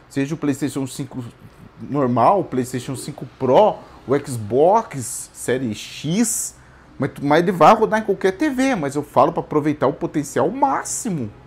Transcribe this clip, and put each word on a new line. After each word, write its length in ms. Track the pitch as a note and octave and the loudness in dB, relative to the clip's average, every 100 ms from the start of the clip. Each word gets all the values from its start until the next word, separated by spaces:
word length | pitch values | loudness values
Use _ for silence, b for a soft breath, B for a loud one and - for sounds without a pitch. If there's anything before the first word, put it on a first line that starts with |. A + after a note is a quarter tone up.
| B | B
Seja 260 | - C#3 | -4 -4
o 40 | D#3 | -2
PlayStation 500 | D3 C3+ C#3+ C#3 C3+ | -2 -2 -2 -4 -8
cinco 340 | - C3 B2+ A#2 - - - - - | -8 -10 -10 -12 -14 -20 -20 -20 -16
normal, 640 | A2+ C#3 B2+ A#2+ B2+ G3 | -6 -2 0 2 4 2
o 60 | D#3+ | 0
PlayStation 500 | B2+ A#2+ C3 B2 B2 | -4 -4 -6 -8 -10
cinco 320 | - C#3 B2+ - | -10 -12 -14 -6
Pro, 380 | B2+ C#3+ G#3+ - B B - | 2 4 4 2 B B -2
o 100 | C#3 C#3+ | -2 -2
Xbox 1040 | B2 G2+ A#2+ D#3+ A3 A3 C#3+ A2+ - - | -8 -2 2 4 4 0 -8 -10 -10 -14
Série 420 | - - C3 B2+ G#2 | -12 -4 -2 -2 -6
X, 800 | - - C#3+ F#3 A#3 - - - B B B B | -10 -10 -4 0 0 -2 -6 -10 B B B B
mas, 140 | C3+ - | -6 -4
mas 220 | C#3+ D3+ | 2 4
ele 80 | F3 | 4
vai 240 | F3+ D#3+ A3 | 6 6 6
rodar 240 | A3 G#3+ | 4 0
em 40 | |
qualquer 280 | G#3+ G3 F#3+ | 0 0 0
T 180 | F#3 D#4 | 0 -2
V, 260 | B3+ C4+ A#3+ | 2 0 0
mas 200 | C#3 C#3+ | -2 -4
eu 80 | |
falo 280 | C3 - C#3+ | -2 4 4
pra 100 | E3+ | 2
aproveitar 440 | D3 D3+ D3 D3 C3 | -2 0 0 0 0
o 80 | |
potencial 560 | D3 E3+ D#3 C#3+ - C#3 | 0 -4 -4 -4 0 0
máximo. 800 | C4 C#4+ C#4 - - B3 E3+ G#2+ - | 2 0 0 -4 -8 -4 -4 -6 -10